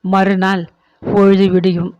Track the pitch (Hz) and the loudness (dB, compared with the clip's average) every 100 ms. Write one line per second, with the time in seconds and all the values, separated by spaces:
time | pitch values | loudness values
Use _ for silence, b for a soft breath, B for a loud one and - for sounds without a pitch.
0 | 185 190 190 190 190 196 165 _ _ _ | -2 0 0 0 -2 -4 -8 _ _ _
1 | - 202 196 196 196 185 185 175 175 | -4 2 2 4 2 0 -2 -4 -6